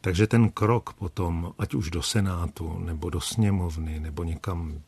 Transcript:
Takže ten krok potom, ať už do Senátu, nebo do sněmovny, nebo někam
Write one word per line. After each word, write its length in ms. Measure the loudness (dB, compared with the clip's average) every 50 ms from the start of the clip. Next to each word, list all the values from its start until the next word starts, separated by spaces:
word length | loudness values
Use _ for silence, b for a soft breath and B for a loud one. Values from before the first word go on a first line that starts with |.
Takže 260 | 0 0 4 4 4
ten 220 | 6 6 6 6 6
krok 440 | 4 2 4 4 4 2 0 -4 -10
potom, 600 | _ -8 -8 -4 -2 -2 0 0 -2 -2 -4 -4 _
ať 160 | -6 -2 -2
už 160 | -2 -2 -2
do 120 | -4 -4 -4
Senátu, 760 | 0 0 2 2 2 0 -2 -2 -4 -4 -6 -6 -6 -6 -4
nebo 320 | -4 -4 -4 -4 -4 -4
do 100 | -4 -4
sněmovny, 800 | -4 -2 0 2 2 4 4 2 0 -2 -2 -4 -4 -4 -4 -4
nebo 240 | -6 -6 -6 -4 -4
někam 560 | -4 -4 -4 -4 -4 -4 -4 -4 -6 -8 -10 -12